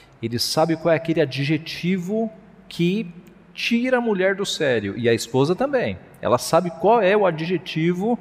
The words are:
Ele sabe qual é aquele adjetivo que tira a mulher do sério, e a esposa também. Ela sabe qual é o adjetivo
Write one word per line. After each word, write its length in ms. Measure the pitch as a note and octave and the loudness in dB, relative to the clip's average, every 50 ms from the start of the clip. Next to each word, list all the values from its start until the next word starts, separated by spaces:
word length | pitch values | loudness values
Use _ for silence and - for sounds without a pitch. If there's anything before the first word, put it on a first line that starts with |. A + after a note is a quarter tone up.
| - - - - | -20 -20 -14 -10
Ele 180 | A2+ A#2 A#2+ A2+ | -8 -6 -4 -4
sabe 380 | - - - D#3 E3 E3 E3 | -4 -2 0 0 2 0 0
qual 160 | E3 - E3+ D#3+ | 0 2 0 0
é 20 | |
aquele 240 | D3+ - E3 D#3+ E3+ | 2 0 -2 0 0
adjetivo 1120 | D3+ C3 B2 C3+ C#3+ D3 D#3+ D3+ D#3+ - - - - F3 F#3+ F#3 E3+ F#3 G#3+ A3+ A3+ A3 - - - - - - - - | 0 0 -2 -4 -2 -2 -2 -2 -4 -8 -12 -6 -2 -2 -2 -2 -2 -4 -4 -4 -4 -4 -8 -14 -20 -20 -20 -20 -20 -14
que 420 | - - E3+ F3 F3 F3 E3+ F3 - - - - - - - - - | -4 0 0 0 0 -2 -6 -8 -12 -18 -20 -20 -20 -20 -20 -20 -12
tira 440 | - - - A#3 A#3 B3 C4 B3+ | -6 -2 0 0 0 2 2 0
a 40 | A#3+ | 0
mulher 340 | A#3+ A3+ G#3 F3+ F#3 G3 G3 | 2 0 0 2 2 0 0
do 100 | F#3+ G3 | 0 -4
sério, 520 | - - - D#3 C3+ B2 A2 G2+ G2 G2+ | -4 -2 -2 0 2 2 0 0 -2 -4
e 120 | A#2 A#2 A#2 | 0 2 2
a 40 | A#2 | 2
esposa 400 | G#2+ - - - C3 C#3 D#3+ F#3 | 2 0 0 2 2 2 2 2
também. 440 | F#3 - D4 C#4 B3 D3 G#2+ F#2+ - - - - - | 0 0 0 0 0 0 -2 -4 -8 -12 -20 -16 -6
Ela 160 | - - A#2+ | 0 2 2
sabe 320 | - - - E3 E3 F#3 F3 | 2 2 2 2 2 2 0
qual 320 | - - - G3+ A#3 A#3+ | -6 0 4 4 4 6
é 160 | F#3+ F3+ G#3 | 4 4 4
o 80 | G#3 G3 | 4 4
adjetivo 920 | F3+ D#3+ D3+ E3 F3 F#3+ D#3+ - - - D#3+ D#3+ F3 F3+ F3+ G3+ A#3 A#3+ - | 2 0 -2 -4 -4 -4 -4 -4 -4 -2 0 0 0 0 0 0 -2 -2 -2